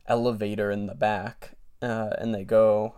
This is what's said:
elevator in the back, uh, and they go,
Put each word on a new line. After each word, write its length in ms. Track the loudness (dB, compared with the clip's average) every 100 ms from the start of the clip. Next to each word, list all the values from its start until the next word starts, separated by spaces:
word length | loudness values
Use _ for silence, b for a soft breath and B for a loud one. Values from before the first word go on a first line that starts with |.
| -2
elevator 640 | 0 0 -2 -4 -2 -2
in 160 | -2 -4
the 80 |
back, 580 | -2 0 0 -4 -10 -18 -20 -20 -8
uh, 300 | -6 -4 -4 -4
and 160 | -4
they 100 | -6
go, 500 | 2 6 6 4 0